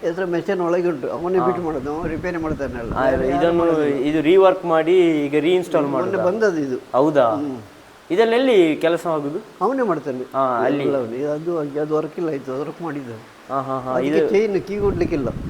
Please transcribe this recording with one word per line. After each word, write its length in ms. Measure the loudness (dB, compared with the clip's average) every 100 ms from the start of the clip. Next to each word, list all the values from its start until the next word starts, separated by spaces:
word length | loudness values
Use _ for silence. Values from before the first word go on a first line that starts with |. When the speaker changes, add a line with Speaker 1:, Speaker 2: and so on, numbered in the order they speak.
Speaker 1:
ಇದರ 220 | -4 -2 -2
ಮೆಷಿನ್ 360 | -2 -2 -2
ಒಳಗೆ 260 | 0 0 0
ಉಂಟು, 220 | -2 -4
ಅವನೇ 280 | -4 0 0
Speaker 2:
ಹಾ. 80 | 2
Speaker 1:
ಫಿಟ್ 140 | 0
ಮಾಡೋದು, 360 | -2 -4 -4 -6
ಅವನು 120 | -4
ರಿಪೇರಿ 300 | -4 -4 -4
ಮಾಡ್ತಾನೆ 420 | -4 -4 -6 -6
ಅಲ್ಲ. 140 | -6 0
Speaker 2:
ಆ, 140 | 0
Speaker 1:
ಯಾರು 140 | 2
Speaker 2:
ಇದನ್ನು, 300 | 0 2 2
Speaker 1:
ಮಾಡೋದಿಲ್ಲ. 440 | 4 2 2 2 0
Speaker 2:
ಇದು 240 | 0 0
ರೀವರ್ಕ್ 440 | 4 6 6 4 0
ಮಾಡಿ 300 | 0 4 4 4 2 0
ಈಗ 100 | 0
ರೀಇನ್‌ಸ್ಟಾಲ್ 500 | 2 0 2 0 0
Speaker 1:
ಮೊನ್ನೆ 320 | -2 -2 0
Speaker 2:
ಮಾಡೋದಾ? 80 | 0
Speaker 1:
ಬಂದದ್ದು 320 | 2 2 0
ಇದು. 200 | -2 -4 -2
Speaker 2:
ಹೌದಾ? 360 | 2 4 4 2
Speaker 1:
ಹ್ಮ್. 320 | 2 -4 -8 -14 -20 -20 -20 -6
Speaker 2:
ಇದೆಲ್ಲ 220 | 2 4
ಎಲ್ಲಿ 420 | 4 4 6 4 4
ಕೆಲಸ 320 | 0 0 -2
ಆಗುದು? 320 | -4 -4 -8 -12 -4
Speaker 1:
ಅವನೇ 220 | -2 0
ಮಾಡ್ತಾನೆ. 400 | 0 -2 -4 -6 -6
Speaker 2:
ಹಾ, 320 | -2 0 2 0
ಅಲ್ಲಿ. 180 | 0
Speaker 1:
ಎಲ್ಲ 140 | 0 -2
ಅವನೇ. 260 | -4 -4
ಅದು, 360 | -4 -4 -4 -4
ಅದು 360 | -4 -4 -2 -2
ವರ್ಕ್ 240 | -2 -6
ಇಲ್ಲ 100 | -4
ಆಯ್ತು, 220 | -4 -6
ಅದು 100 | -8
ವರ್ಕ್ 200 | -8 -8
ಮಾಡಿದ್ದು. 320 | -8 -8 -10 -14 -16 -20 -6
Speaker 2:
ಹಾ, 80 | -6
ಹಾ, 180 | -4 -6
ಹಾ. 200 | -4 -2
Speaker 1:
ಇದಕ್ಕೆ 260 | 0 2 2
Speaker 2:
ಇದು 40 |
Speaker 1:
ಚೈನ್ 340 | 2 2 -2
ಕೀ 160 | -4 -2
ಕೊಡ್ಲಿಕ್ಕಿಲ್ಲ. 500 | -2 0 -2 -2 -4 -6 -8